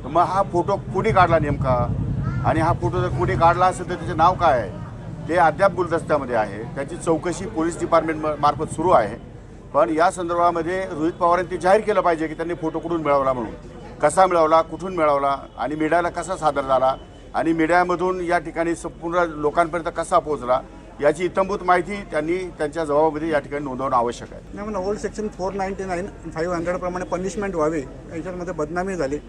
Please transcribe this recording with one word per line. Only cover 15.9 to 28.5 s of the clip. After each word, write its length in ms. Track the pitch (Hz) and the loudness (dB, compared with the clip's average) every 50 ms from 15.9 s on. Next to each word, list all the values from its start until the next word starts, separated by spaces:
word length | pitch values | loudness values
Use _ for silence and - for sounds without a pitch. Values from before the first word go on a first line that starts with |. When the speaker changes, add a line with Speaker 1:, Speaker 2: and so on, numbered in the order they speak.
| 165 175 175 175 | 2 2 2 0
Speaker 1:
कसा 280 | 165 175 160 156 190 | -4 -6 -6 -6 -6
सादर 260 | - 156 147 139 139 | 0 0 0 0 0
झाला 320 | 135 135 135 127 131 131 135 170 - - - - - - - | 0 2 2 4 4 2 0 -2 -8 -18 -20 -20 -20 -6 -4
आणि 180 | 113 131 160 | -2 0 2
मीडियामधून 680 | 165 160 160 156 170 180 180 180 175 160 180 185 185 185 | 2 2 4 4 6 4 4 4 0 0 0 -2 0 -2
या 180 | 180 165 175 175 | 0 0 0 0
ठिकाणी 360 | 147 160 - 160 165 170 165 | 0 -4 -4 -2 -2 -2 -2
संपूर्ण 500 | 156 - 165 143 - 165 170 170 180 170 165 | -4 -6 -12 -10 -8 -8 -2 2 2 2 0
लोकांपर्यंत 640 | 151 151 147 147 143 170 170 160 156 170 156 170 - | -2 -2 -2 0 2 2 2 2 0 -4 -4 -4 -4
कसा 220 | 170 165 - 190 170 | -6 -2 2 2 2
पोहोचला 420 | 143 151 151 123 123 120 127 131 - - - - - - - - | 2 2 -4 -4 0 0 0 0 0 -6 -18 -20 -20 -20 -8 0
याची 240 | 135 147 156 160 185 | 2 2 2 2 -2
इत्थंभूत 340 | 170 - 190 190 185 202 202 180 | -2 0 0 0 0 -2 -4 2
माहिती 320 | 180 180 180 165 170 208 202 190 - | 2 2 2 2 -2 -8 -8 -8 -4
त्यांनी 280 | - 151 151 160 175 185 | -4 -4 -2 -2 -2 -2
त्यांच्या 460 | 185 175 165 - 156 147 143 165 160 | -4 -8 -6 -6 -6 -4 -2 -4 -2
जबाबामध्ये 460 | 147 143 147 156 160 147 151 156 165 | 0 2 4 4 4 2 0 -2 0
या 80 | 156 143 | 0 -2
ठिकाणी 260 | 131 117 143 143 147 | -2 -2 -8 -6 -6
नोंदवणं 320 | 139 127 120 120 - 131 | -6 -6 -4 -4 0 2
आवश्यक 360 | 123 120 120 117 - 107 - | 2 2 0 -4 -6 -12 -14
आहे. 100 | - - - - - | -16 -16 -16 -14 -12
Speaker 2:
नाही, 140 | 196 208 214 | -10 -8 -6
म्हणून 200 | 214 185 180 196 | -6 -4 -2 -4
ओल्ड 100 | 214 202 | -4 -4
सेक्शन 300 | 220 202 - 220 214 214 | -6 -8 -6 -6 -6 -6
फोर 240 | - - 180 190 | -6 -6 -6 -4
नाईन्टी 320 | 190 202 190 190 196 180 190 | -4 -4 -4 -4 -4 -6 -6
नाईन 220 | 190 180 175 185 202 - - - 165 147 | -6 -4 -6 -6 -8 -12 -14 -14 -10 -4
फाईव्ह 200 | 156 165 180 175 | -4 -2 -2 -2
हंड्रेड 220 | 170 170 170 180 | -2 -2 -2 -2
प्रमाणे 280 | 180 180 180 180 180 185 | -2 -4 -4 -4 -4 -4
पनिशमेंट 500 | - 180 175 185 190 - 214 196 196 180 | -4 -4 -4 -4 -4 -4 -4 -4 -2 0
व्हावी, 260 | 165 151 156 165 156 | 0 0 2 0 -2
याच्यामध्ये 720 | 127 127 - - - - - 165 151 185 180 180 175 180 | -6 -8 -12 -16 -14 -12 -10 -10 -8 -8 -8 -8 -8 -8